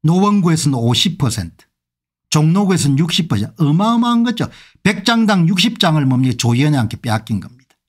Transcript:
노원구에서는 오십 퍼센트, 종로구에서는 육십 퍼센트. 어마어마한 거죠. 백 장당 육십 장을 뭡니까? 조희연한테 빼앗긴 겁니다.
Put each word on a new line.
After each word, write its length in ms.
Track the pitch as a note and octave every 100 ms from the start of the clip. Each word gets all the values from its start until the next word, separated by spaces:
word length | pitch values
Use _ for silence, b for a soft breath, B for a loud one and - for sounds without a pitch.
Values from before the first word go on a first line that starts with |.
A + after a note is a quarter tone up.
노원구에서는 720 | D3+ F3+ G3+ G#3 F3 D#3+ D3 B2+
오십 400 | A#2 A#2 F#3+ -
퍼센트, 480 | B2+ G#2 E2 _ _ _ _ _ _ _ _
종로구에서는 720 | D#3 D#3 F#3 G3+ F3 C#3+ C3+
육십 300 | E3+ - D#3+
퍼센트. 240 | G2+ A2 -
어마어마한 680 | D3 D#3 G#3+ A#3 A#3+ A#3
거죠. 260 | A#3 A#3 - B B B
백 220 | F#3+ G3+ G3
장당 420 | A#3 A3 G3 E3
육십 320 | F#3+ G#3+ A#3
장을 260 | F#3+ D#3 C3+
뭡니까? 300 | B2+ C3 A#2+
조희연한테 640 | A#2+ A#2+ D3 D3 G#2+ -
빼앗긴 400 | A#2+ A2 A2 G#2
겁니다. 360 | - - _ _